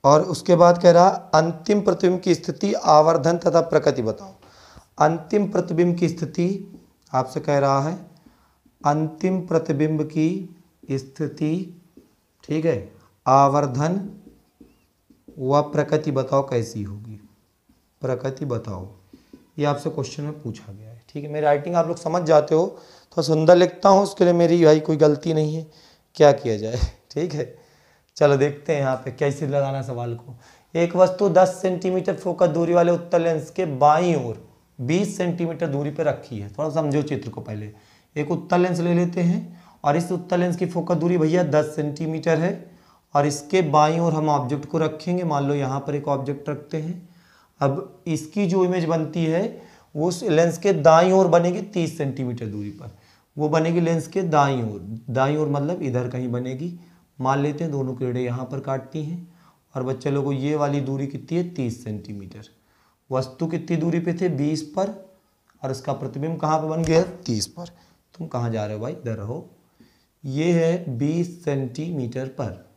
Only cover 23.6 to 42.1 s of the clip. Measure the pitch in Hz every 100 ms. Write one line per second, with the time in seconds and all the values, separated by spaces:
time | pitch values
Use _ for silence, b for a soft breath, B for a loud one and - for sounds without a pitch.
23.6 | 175 180 196 196 196 - 175 175 170 175
24.6 | 160 156 151 156 151 147 165 156 151 160
25.6 | 160 b b b _ - 147 - 123 110
26.6 | 110 120 - - _ 143 170 147 - -
27.6 | b b b b b - 147 139 143 147
28.6 | - 147 135 131 135 117 147 139 147 143
29.6 | 135 135 127 120 120 117 - - b b
30.6 | b 165 170 175 185 185 202 170 185 180
31.6 | 190 180 185 185 180 180 185 175 180 156
32.6 | 170 175 170 170 170 170 165 160 147 -
33.6 | 180 131 147 156 180 156 120 107 - _
34.6 | _ - 127 175 208 - 180 175 170 156
35.6 | 165 143 143 147 151 135 - 110 101 -
36.6 | 156 156 151 147 143 139 117 110 - 107
37.6 | 107 b b b b 151 147 139 - 175
38.6 | 180 170 170 175 175 180 175 214 - B
39.6 | B B 143 170 165 175 175 175 175 175
40.6 | 175 175 165 165 175 180 156 180 160 151
41.6 | 151 - 147 143 160